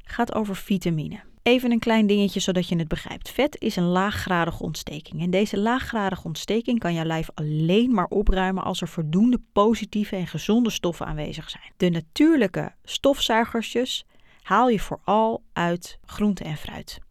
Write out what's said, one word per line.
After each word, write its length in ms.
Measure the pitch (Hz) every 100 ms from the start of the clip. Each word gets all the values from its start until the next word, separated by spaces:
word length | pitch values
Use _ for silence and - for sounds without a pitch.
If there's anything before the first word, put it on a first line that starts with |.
gaat 300 | - - 233
over 220 | - 208 190
vitamine. 640 | - 190 175 160 147 196 - -
Even 280 | - 247 247
een 80 | 233
klein 280 | 226 226 202
dingetje, 320 | 208 202 196
zodat 280 | - 180 175
je 80 | 170
het 120 | 156
begrijpt. 420 | 165 - - -
Vet 320 | - - -
is 140 | 220 185
een 80 |
laaggradige 800 | 175 180 202 - - 175 165 -
ontsteking. 580 | 175 156 - 151 - 156
En 80 | 175
deze 300 | 185 214 202
laaggradige 640 | 220 254 - 226 196 180
ontsteking 560 | 170 156 - 214 247 233
kan 140 | 170
jouw 100 | 165
lijf 260 | 160 160 160
alleen 600 | - 151 151 160 202 247
maar 140 | 214 170
opruimen 560 | - 208 190 185 190
als 180 | - 185
er 60 | 165
voldoende 540 | - 151 180 240 247 -
positieve 640 | 202 214 220 202 208 202 190
en 120 | 170
gezonde 420 | 151 - 226 233
stoffen 360 | - 175 165 -
aanwezig 440 | 151 147 151 -
zijn. 220 | - - -
De 120 | 180
natuurlijke 840 | 170 - - 302 311 196 156 151 -
stofzuigertjes 1200 | - - 269 277 - 226 233 233 214 233 254 - - _ - _
haal 280 | - 196 254
je 100 | 202
vooral 640 | - - - 214 220 226 -
uit 460 | - 170 175 - - -
groente 380 | - 208 185
en 140 | - 151
fruit. 420 | - - - - -